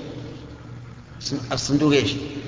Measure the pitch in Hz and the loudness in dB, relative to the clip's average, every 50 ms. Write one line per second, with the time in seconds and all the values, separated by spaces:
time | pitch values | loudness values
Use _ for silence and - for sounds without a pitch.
0 | - - - - - - - - - - - - - - - - - - - - | -8 -8 -10 -10 -10 -10 -10 -12 -12 -14 -14 -14 -14 -14 -12 -12 -12 -14 -14 -16
1 | - - - - - - 139 131 - - 135 123 - - 139 147 156 147 143 139 | -16 -16 -12 -8 -4 -2 -2 -2 -2 -2 -2 -2 2 4 4 6 8 8 8 8
2 | - - - - - - - - - | 6 4 0 -2 -4 -6 -6 -6 -6